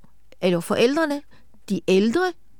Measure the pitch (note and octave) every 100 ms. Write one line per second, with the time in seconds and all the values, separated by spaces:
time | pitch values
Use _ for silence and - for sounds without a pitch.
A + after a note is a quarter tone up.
0 | - - - - F#3+ F3 - - A#3 D4
1 | D#4+ C#4+ - - - - - F#3+ - F#3+
2 | A3 A#3 F#4 E4+ - -